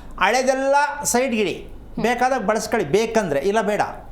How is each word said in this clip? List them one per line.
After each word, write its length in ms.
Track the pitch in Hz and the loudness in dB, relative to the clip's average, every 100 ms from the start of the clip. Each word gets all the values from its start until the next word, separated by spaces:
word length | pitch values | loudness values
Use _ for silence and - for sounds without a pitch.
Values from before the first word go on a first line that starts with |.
| - - | -14 0
ಹಳೆದೆಲ್ಲ 560 | 190 254 254 262 269 285 285 - | 2 4 2 2 2 2 2 -2
ಸೈಡ್ಗಿಡಿ, 640 | - 240 262 220 185 - - - - - | -2 0 2 0 0 -2 -10 -16 -12 -2
ಬೇಕಾದಾಗ 400 | 220 240 254 262 | -2 2 2 2
ಬಳಸ್ಕೊಳ್ಳಿ, 460 | 202 214 - 233 151 | 0 0 0 -2 2
ಬೇಕಂದ್ರೆ, 520 | 196 226 226 185 139 | 2 2 0 0 0
ಇಲ್ಲ 220 | 180 220 | 0 0
ಬೇಡ. 200 | 202 202 117 - - | 0 0 -2 -6 -14